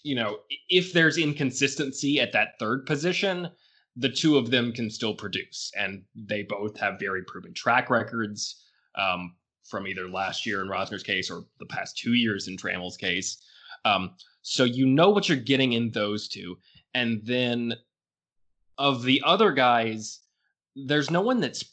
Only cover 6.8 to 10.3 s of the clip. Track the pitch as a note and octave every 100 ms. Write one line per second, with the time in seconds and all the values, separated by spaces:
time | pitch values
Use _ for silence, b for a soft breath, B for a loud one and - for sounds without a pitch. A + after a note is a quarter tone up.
6.8 | G#2 F#2 G2 F#2+ F2+ F#2+ F2+ - - B2
7.8 | B2 A#2+ A2+ A#2 G#2+ G#2 - - b b
8.8 | b - G2 F2+ F2+ F2 _ _ - G2+
9.8 | G2 F#2+ F#2 F#2 F#2+